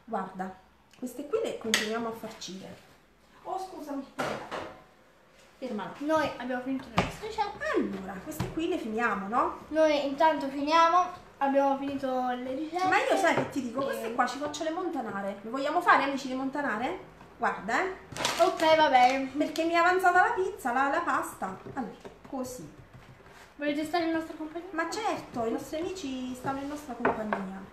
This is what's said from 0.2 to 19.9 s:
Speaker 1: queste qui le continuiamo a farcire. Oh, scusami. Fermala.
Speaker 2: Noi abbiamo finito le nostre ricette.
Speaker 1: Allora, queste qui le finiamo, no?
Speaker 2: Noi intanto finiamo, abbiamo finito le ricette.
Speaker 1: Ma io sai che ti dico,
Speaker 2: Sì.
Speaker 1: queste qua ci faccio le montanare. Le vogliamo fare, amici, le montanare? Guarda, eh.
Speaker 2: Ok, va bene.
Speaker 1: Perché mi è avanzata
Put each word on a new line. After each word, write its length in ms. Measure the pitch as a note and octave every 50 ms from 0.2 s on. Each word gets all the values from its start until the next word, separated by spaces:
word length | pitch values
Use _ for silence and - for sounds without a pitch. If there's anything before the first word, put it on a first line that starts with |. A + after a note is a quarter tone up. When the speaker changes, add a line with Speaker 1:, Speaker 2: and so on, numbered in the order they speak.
| F#3 F#3 - F#3 F#3 F#3+ - - _ _ _ _ _ _ - -
Speaker 1:
queste 280 | B3+ B3 - - C#4+
qui 120 | D4 - C5+
le 140 | - - - -
continuiamo 500 | - A3 G#3+ G#3+ G#3+ G#3 A3 A#3 A#3 A3+
a 40 |
farcire. 640 | A3 - - - - - - - F#3 F#3+ F#3 F3 F3+ - - - - - _ _ _ _ _ _ - - -
Oh, 140 | E4+ F4+ F#4+
scusami. 460 | F#4+ F#4 F4 D#4 D4 D4 C#4 C#4 - - - - - - - - - - - - - - - - - - - - - _ _ _ _ _ - - - - - -
Fermala. 340 | C4+ A#3+ A3 G#3 F#3 E3+ - -
Speaker 2:
Noi 320 | C#4+ D4+ D#4+ D#4 C#4+ - -
abbiamo 260 | - B3 B3 B3+ B3
finito 220 | - C4+ C4+ B3+ - - A3+
le 80 | F#3+
nostre 260 | - - - - G#4 A4
ricette. 360 | G#4+ A4 G#4 G4+ G#4 - C#5+ D#5 C#5
Speaker 1:
Allora, 360 | F#4 A#3 G3 G3 F#3+ F#3+ F#3 F#3+ F#3 -
queste 260 | D#4 D4+ - - -
qui 160 | - D#4+ E4 F4+
le 100 | F4 D4+
finiamo, 500 | - A3+ G#3+ A3+ A#3+ A3+ G3+ G3 F#3+ G3
no? 300 | A3+ C4 D#4+ F4 - - - -
Speaker 2:
Noi 380 | D4 D#4 D#4 D#4 D4 C#4+ C4+
intanto 420 | C#4+ C#4 - D#4+ D#4+ D4+ C#4 C#4 C4+
finiamo, 580 | C4+ C#4+ C#4 D4+ D#4+ E4 E4 E4 E4+ F4+ F4+ F4+ - - - - - -
abbiamo 380 | C#4 C4+ C4+ C#4 C#4 C#4 C4+ C4+
finito 280 | C#4 C#4 C#4 C4 C4+ C4 B3+ B3+ B3+ B3+
le 260 | B3 B3 B3+ C4 C4
ricette. 320 | D4 D#4+ D#4 D#4+ F4+ F#4
Speaker 1:
Ma 120 | F#4 F#4 G#4
io 180 | - - D#4
sai 180 | - - D#4+ C4+
che 140 | - C4 -
ti 120 | - C#4+
dico, 180 | A#3+ A#3 A3 C4+
Speaker 2:
Sì. 60 | C#4
Speaker 1:
queste 280 | A#3 A3+ A3+ A3+ A3+ A#3+
qua 120 | B3+ B3
ci 120 | - - C4+
faccio 240 | D4 D4 - - E4+
le 60 | D#4
montanare. 680 | D#4+ F4+ F#4+ E4+ - C4 A#3 G#3+ G3 G3 G3 G3 G3+ -
Le 80 | - A3
vogliamo 300 | B3 C4+ C#4 D4 D#4 F4
fare, 240 | E4+ - - C4 C4+
amici, 240 | C#4 C#4 B3+ - B3+
le 60 | B3+
montanare? 640 | C4 C4+ C4+ C4 D4 C4+ B3 G#3 A3 B3 D4 F#4 F#4 - - - - - - - -
Guarda, 440 | A#3+ G3 F#3+ - F3+ G#3 A#3+ D4
eh. 120 | F#4 F#4+ F#4+ - - - - - - - - -
Speaker 2:
Ok, 340 | E4+ F#4 F#4 - E4 D#4+ D#4+
va 120 | D#4 D4+ D4
bene. 440 | C4 B3+ B3 B3+ C4+ C4+ C4+ C4 -
Speaker 1:
Perché 280 | D4 D#4 - - D#4+ E4
mi 80 | E4+
è 40 | E4+
avanzata 460 | E4+ E4+ F4+